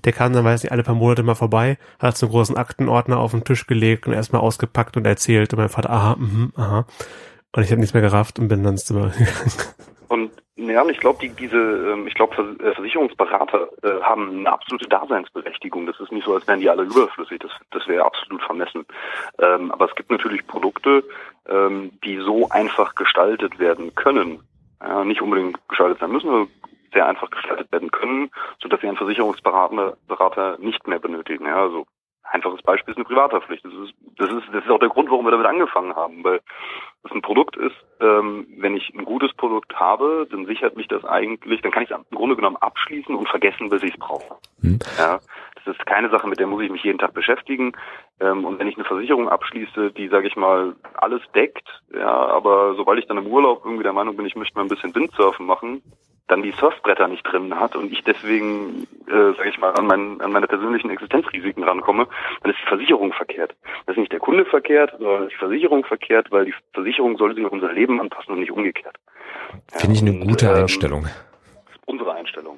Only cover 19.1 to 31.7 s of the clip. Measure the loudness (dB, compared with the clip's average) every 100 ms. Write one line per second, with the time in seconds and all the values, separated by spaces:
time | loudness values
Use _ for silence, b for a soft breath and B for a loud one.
19.1 | B B 2 4 4 0 0 0 -2 -4
20.1 | -2 -2 -6 -8 -4 -4 0 2 2 2
21.1 | B B B -2 0 2 0 -10 _ -10
22.1 | -4 0 2 2 2 0 0 0 0 0
23.1 | 4 2 2 -4 0 0 0 -4 0 2
24.1 | 2 -2 -8 _ _ _ _ -6 -2 -2
25.1 | -2 0 0 -2 -6 -8 2 2 2 -2
26.1 | -4 0 0 0 _ -20 _ _ 0 2
27.1 | 0 -6 -8 -8 -8 -4 -6 -4 -4 -4
28.1 | -4 -6 B B B -4 -2 -2 -4 -4
29.1 | 0 -2 0 2 4 2 0 -4 -6 _
30.1 | 0 0 2 -4 -4 -6 -6 -6 -6 -4
31.1 | -8 -8 -8 -2 0 0